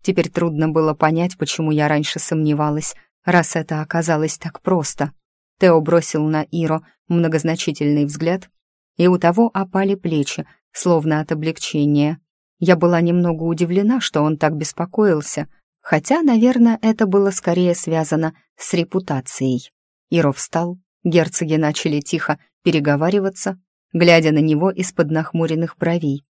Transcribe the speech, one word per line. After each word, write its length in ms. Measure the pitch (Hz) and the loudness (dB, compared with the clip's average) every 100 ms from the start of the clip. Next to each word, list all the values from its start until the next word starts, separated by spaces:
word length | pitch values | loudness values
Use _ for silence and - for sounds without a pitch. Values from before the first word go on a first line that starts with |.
Теперь 280 | - 180 170 | 0 -2 -2
трудно 400 | - 170 151 160 | -2 -2 0 0
было 240 | 160 156 | 0 0
понять, 440 | 147 156 160 175 - | 0 0 2 -2 -4
почему 340 | 147 - 156 | -6 -4 -2
я 160 | 151 151 | 0 2
раньше 320 | 151 151 156 | 0 -2 -6
сомневалась, 760 | - 160 151 147 151 147 - - _ _ | -4 0 0 0 0 -2 -6 -12 _ _
раз 320 | - 175 160 170 | 0 0 0 -4
это 260 | 156 156 | -4 -6
оказалось 560 | 156 170 165 151 156 - | -4 -4 0 0 -2 -4
так 240 | 160 - | -10 -8
просто. 500 | - 180 147 - 143 - _ _ _ _ | -2 -2 -2 -4 -6 -8 _ _ _ _
Тео 200 | 190 165 | 4 4
бросил 460 | 156 170 160 165 151 | 4 0 2 -2 0
на 160 | 156 | -2
Иро 380 | 151 170 160 160 _ _ _ | -4 -4 -2 -4 _ _ _
многозначительный 1000 | 170 165 160 165 165 - 151 147 147 147 | 0 2 0 -2 -2 -4 -2 0 0 0
взгляд, 440 | 147 165 190 - _ _ _ _ - | -2 -2 -4 -8 _ _ _ _ 0
и 100 | 175 | 2
у 100 | 180 | 4
того 320 | 170 180 233 | 2 2 0
опали 420 | 196 190 190 196 196 | -2 -4 -2 -2 -2
плечи, 500 | 175 156 139 - - _ _ | -2 -2 -2 -6 -14 _ _
словно 500 | - 180 165 156 151 | -4 0 2 2 -2
от 100 | 151 | -2
облегчения. 880 | 156 156 160 - 151 147 147 147 156 _ _ _ _ | -4 -4 -6 -6 -2 2 2 0 -2 _ _ _ _
Я 160 | 170 170 | 2 4
была 240 | 175 170 | 4 2
немного 440 | 170 175 175 160 | 2 2 0 -2
удивлена, 580 | 165 165 170 180 208 254 | -4 -2 0 0 2 0
что 200 | - 156 | -2 0
он 160 | 151 156 | 0 0
так 180 | 151 151 | -2 -2
беспокоился, 920 | 151 - 170 - 208 156 - - - _ _ _ | -8 -6 -6 0 2 2 -2 -6 -8 _ _ _
хотя, 400 | - 156 - 302 | -2 -2 2 0
наверное, 560 | 302 233 240 254 233 220 | 2 4 4 4 4 4
это 260 | 220 220 214 | 0 0 2
было 240 | 196 196 | 2 2
скорее 440 | 185 - 175 180 175 | 0 -2 0 0 0
связано 580 | - 160 156 156 160 - _ _ | -2 -2 0 -2 -4 -8 _ _
с 160 | - | -4
репутацией. 960 | 175 165 185 185 135 - - 131 123 - _ _ _ _ | -2 -2 -4 -4 -6 -6 -4 -2 -2 -6 _ _ _ _
Иро 240 | 170 147 | 0 0
встал, 440 | 131 - 165 175 180 _ _ | 0 -4 -4 -4 -8 _ _
герцоги 520 | 180 170 160 - 165 156 | 0 0 0 -4 -2 0
начали 460 | 151 151 165 147 | 0 -2 -4 -4
тихо 380 | - 160 - 147 _ _ | -4 -6 -4 -6 _ _
переговариваться, 960 | 175 156 147 143 165 202 190 196 196 185 _ _ _ | 0 0 0 0 0 0 -2 -4 -8 -8 _ _ _
глядя 380 | - 170 165 156 | 2 6 6 6
на 80 | 151 | 2
него 300 | 156 151 190 | 2 2 0
из-под 420 | 185 180 - 151 | -2 -6 -2 -2
нахмуренных 680 | 156 160 170 160 160 165 - | -2 -2 -4 -2 -2 -4 -4
бровей. 460 | 165 170 151 139 _ | -2 -2 -2 -4 _